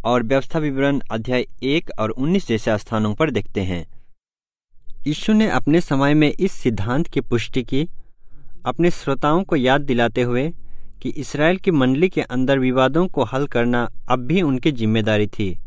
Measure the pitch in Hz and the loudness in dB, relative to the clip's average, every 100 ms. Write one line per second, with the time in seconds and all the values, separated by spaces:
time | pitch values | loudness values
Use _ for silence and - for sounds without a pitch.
0 | 113 123 117 135 - 165 151 135 139 135 | 0 0 2 0 0 -2 -2 0 0 0
1 | - 113 113 127 - - 127 151 - - | -2 -4 -2 -2 -2 -6 -2 -2 -2 -4
2 | 110 110 139 196 - 110 - 107 - 110 | -4 -2 0 0 0 -2 0 -2 -2 -2
3 | 107 104 156 107 - - 92 87 82 - | -2 0 0 0 -2 -4 -2 -4 -6 -14
4 | - - _ _ _ _ _ - - - | -18 -20 _ _ _ _ _ -16 -10 -4
5 | 143 151 - 214 220 - - 165 - 135 | -2 -2 2 4 4 2 2 2 2 2
6 | 139 151 151 - 196 - 127 104 101 135 | 4 4 2 2 -2 0 0 0 0 0
7 | 170 147 - 120 - 135 117 135 165 - | 0 -2 0 -2 0 -4 0 -2 -2 -6
8 | - - - - - - 123 127 170 - | -12 -20 -14 -12 -8 -6 -4 2 2 2
9 | - 135 147 165 196 160 123 139 139 120 | -2 0 2 2 2 0 2 2 2 2
10 | 117 127 120 120 156 - - - - - | 2 0 0 0 -2 -6 -6 -6 -8 -8
11 | 131 - 131 139 156 185 - 156 127 135 | -8 -6 -6 0 2 2 2 2 2 2
12 | 185 - - 127 131 139 127 127 131 151 | 2 0 -2 -2 2 2 2 2 2 2
13 | 180 - 113 131 143 120 120 123 117 - | 0 0 -2 -2 -2 0 2 2 0 -4
14 | - 127 123 180 160 127 160 127 110 113 | -2 -2 2 0 2 2 0 2 0 2
15 | 107 107 104 - 101 85 | 2 2 0 0 -2 -2